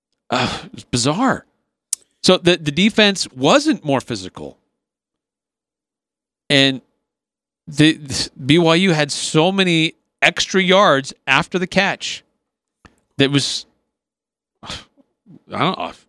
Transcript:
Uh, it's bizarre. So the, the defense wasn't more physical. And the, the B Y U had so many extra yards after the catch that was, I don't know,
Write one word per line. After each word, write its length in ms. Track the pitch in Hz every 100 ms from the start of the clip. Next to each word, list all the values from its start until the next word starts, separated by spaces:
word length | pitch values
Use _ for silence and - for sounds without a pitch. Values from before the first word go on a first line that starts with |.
| _ _ -
Uh, 280 | 127 123 - -
it's 100 | -
bizarre. 600 | - 123 131 165 262 - - _ _ _ - - _ _
So 160 | - 185
the, 180 | 175 175
the 140 | 151
defense 580 | 143 214 - 208 185 -
wasn't 520 | 131 139 262 294 202
more 160 | 151 131
physical. 580 | - 110 92 - 71 - _ _ _ _ _ _ _ _ _ _ _ _ _ _ _ _ _ _ -
And 340 | 143 135 131 _ _ _ _ _ _ _ _ -
the, 300 | 147 151 -
the 340 | 156 - - -
B 140 | 131 160
Y 160 | 165
U 180 | 165 196
had 180 | 156 143
so 400 | - - 151 170
many 440 | 196 185 165 160 - _ -
extra 420 | 147 170 - 190
yards 500 | 180 185 202 139 139 - -
after 320 | 135 - 180
the 80 | 180
catch 560 | 185 190 - - - _ _ _ _ _ _ - _ _ -
that 140 | 139
was, 360 | 139 - - - _ _ _ _ _ _ _ _ _
I 160 | - - - _ _ _ _ - -
don't 300 | 101 143 -
know, 140 | 82 -